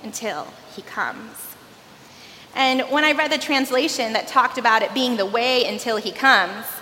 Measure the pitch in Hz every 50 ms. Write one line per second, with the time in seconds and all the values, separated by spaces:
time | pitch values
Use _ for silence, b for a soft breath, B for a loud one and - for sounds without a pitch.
0 | - 226 202 - 226 214 175 151 - - - - - - - - - - - -
1 | 185 117 101 - - - - - - - - - - - - - - - - B
2 | B B B B B B B B B B - 294 269 262 262 262 254 - 269 294
3 | 302 311 294 277 311 294 311 294 - - 294 269 262 262 254 254 285 320 - -
4 | 247 220 226 214 - - - 269 240 254 - 262 233 233 220 220 220 - 202 269
5 | 262 247 240 208 196 196 202 233 233 254 254 247 240 - 208 214 - 247 226 208
6 | 214 208 175 - - 269 254 208 185 175 196 208 226 - - -